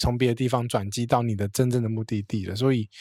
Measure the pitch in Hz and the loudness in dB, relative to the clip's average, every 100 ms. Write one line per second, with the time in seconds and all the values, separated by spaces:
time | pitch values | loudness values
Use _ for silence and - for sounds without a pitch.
0 | 127 123 123 117 127 123 120 117 98 120 | 0 2 2 2 2 0 0 -2 -2 -4
1 | 120 127 120 101 101 - 127 123 110 110 | 0 2 2 0 -2 0 2 2 0 -2
2 | 110 107 101 110 92 98 131 127 107 - | -2 -4 -2 -4 -4 -2 0 0 -2 -10